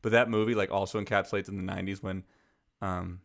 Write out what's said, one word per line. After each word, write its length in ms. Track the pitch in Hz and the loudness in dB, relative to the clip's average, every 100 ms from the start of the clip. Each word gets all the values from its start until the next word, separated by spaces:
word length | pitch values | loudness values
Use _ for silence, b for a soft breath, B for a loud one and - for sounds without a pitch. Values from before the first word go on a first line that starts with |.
But 80 | 117 | 4
that 180 | 113 123 | 4 6
movie, 240 | 110 107 | 4 2
like, 160 | 110 98 | 2 2
also 320 | 98 98 110 | 0 0 -2
encapsulates 480 | 101 101 95 101 95 | 0 0 0 -2 -4
in 80 | 98 | -6
the 60 | |
nineties 400 | 92 95 95 98 | -6 -4 -6 -6
when, 200 | 98 95 90 _ _ _ _ _ | -6 -8 -10 _ _ _ _ _
um, 380 | 98 90 90 90 | -6 -4 -6 -10